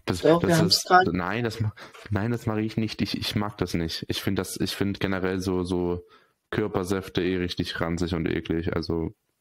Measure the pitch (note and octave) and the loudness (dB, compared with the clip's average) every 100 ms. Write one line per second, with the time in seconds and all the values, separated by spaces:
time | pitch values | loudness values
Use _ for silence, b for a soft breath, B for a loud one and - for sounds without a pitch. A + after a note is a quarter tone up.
0 | - F#2 D3+ E3+ F3+ E3 E3+ - - F3+ | -4 2 6 6 6 4 4 2 6 6
1 | F#3 F2 F2 G#2+ A#2+ G#2+ G#2+ - B B | 6 2 -2 -2 -2 -2 -4 -4 B B
2 | B G2+ A2 A#2 - G#2+ A2 - G#2+ - | B -2 0 -2 -2 0 0 -2 -4 -2
3 | A#2 - G#2 A2 G#2 - F2 E2+ E2 - | -4 -2 -2 -2 -2 -4 -2 -2 -2 -4
4 | - - - F#2+ F#2 - G2 - G2+ G2 | -6 -4 -2 -2 -2 -2 -4 -2 -2 0
5 | G2 F#2+ F#2 F#2+ F#2 F#2 F2+ F2+ F2 F2 | -2 0 0 0 0 0 0 0 0 -2
6 | - b b b - - G#2+ G2+ F2+ G2 | -6 b b b -4 -2 0 -2 0 -2
7 | F#2 - F#2 F#2 F2+ - F2 - E2 E2+ | -2 0 0 0 -2 -2 -4 -2 -2 0
8 | F2 F2 E2 E2 - E2 E2 E2+ D#2+ E2 | 0 0 0 -2 0 -2 0 -2 -2 -2
9 | E2 - _ _ | -2 -6 _ _